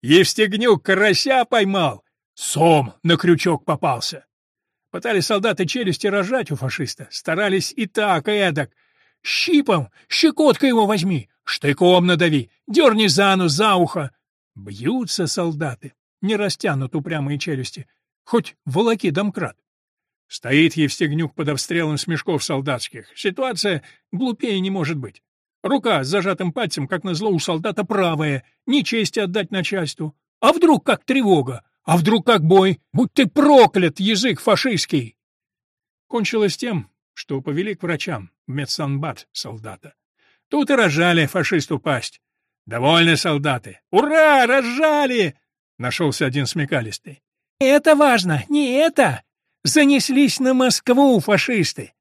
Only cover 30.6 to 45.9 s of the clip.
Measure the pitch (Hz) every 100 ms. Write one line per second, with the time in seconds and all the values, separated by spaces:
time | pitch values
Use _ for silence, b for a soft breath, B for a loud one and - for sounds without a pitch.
30.6 | 339 262 - 226 - 269 220 170 127 120
31.6 | _ _ - 170 165 220 180 220 156 190
32.6 | 190 180 _ 147 247 - 247 - 294 285
33.6 | 226 202 175 - 196 214 247 160 - 196
34.6 | 269 202 - 160 117 _ _ _ _ _
35.6 | _ _ _ _ _ 240 202 226 208 -
36.6 | 240 190 101 _ _ - - 135 135 147
37.6 | 202 185 175 165 - 135 92 _ - 131
38.6 | 139 - 147 139 156 127 - - - 113
39.6 | 110 117 - _ _ _ _ _ _ 285
40.6 | 285 277 208 147 175 170 147 190 151 170
41.6 | 139 147 - 131 - _ _ _ _ _
42.6 | - 117 131 165 170 160 180 147 147 127
43.6 | - 95 _ 185 294 311 311 277 240 269
44.6 | 240 247 311 294 277 247 180 - _ _
45.6 | _ _ 123